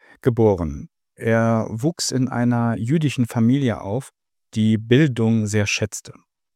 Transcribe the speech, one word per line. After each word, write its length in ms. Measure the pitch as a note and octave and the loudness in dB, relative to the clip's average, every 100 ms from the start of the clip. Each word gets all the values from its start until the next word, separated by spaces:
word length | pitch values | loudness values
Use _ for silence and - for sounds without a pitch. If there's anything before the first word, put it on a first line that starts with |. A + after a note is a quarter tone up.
| _ _ | _ _
geboren. 680 | B2+ A#2 A2 F2+ D#2+ C#2 - _ _ | -2 2 2 2 -2 -8 -14 _ _
Er 540 | - A#2 A2+ A2+ A2+ - | -8 -2 0 2 0 -2
wuchs 400 | A2 D3 - - | -4 -4 -4 -4
in 180 | B2+ C3 | -2 -2
einer 480 | A#2+ A#2+ A#2+ A#2 A2 | -2 0 0 -2 -2
jüdischen 500 | A2+ E3 D3+ B2+ A#2 | -2 0 0 -2 -2
Familie 540 | A#2+ A2+ C#3 B2+ E2+ | 2 2 2 0 -4
auf, 300 | G2 A#2+ - _ _ _ _ | -6 -8 -8 _ _ _ _
die 240 | A2 A2 A2 | 0 2 2
Bildung 680 | A2+ B2+ D#3 A#2 A2+ A2+ G#2+ | 4 4 4 2 2 2 0
sehr 220 | G#2+ G2+ | 0 0
schätzte. 440 | - G#2 - - - _ _ _ | -2 -4 -8 -16 -20 _ _ _